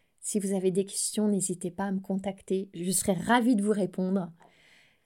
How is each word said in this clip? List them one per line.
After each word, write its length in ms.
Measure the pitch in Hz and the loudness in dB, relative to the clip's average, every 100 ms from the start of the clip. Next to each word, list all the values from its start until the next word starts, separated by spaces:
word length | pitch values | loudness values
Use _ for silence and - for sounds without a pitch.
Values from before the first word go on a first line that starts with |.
| _ _ | _ _
Si 180 | - 214 | -4 -2
vous 140 | 196 | 0
avez 180 | 190 185 | 0 2
des 140 | 180 196 | 2 0
questions, 420 | - - - 208 | -2 -4 0 2
n'hésitez 440 | 202 175 180 180 | 2 0 -2 -6
pas 140 | 175 196 | -4 -4
à 60 | |
me 80 | 190 | -2
contacter. 680 | 190 190 196 190 - 190 196 | -2 -4 -4 -6 -4 -4 -4
Je 180 | 165 180 | -6 -2
serai 220 | 180 - | 0 0
ravie 420 | 175 - 240 233 220 | 0 4 4 4 4
de 80 | |
vous 80 | 202 | 2
répondre. 600 | 208 180 - 185 196 170 - - _ _ - _ _ | 2 0 0 0 0 -2 -10 -20 _ _ -20 _ _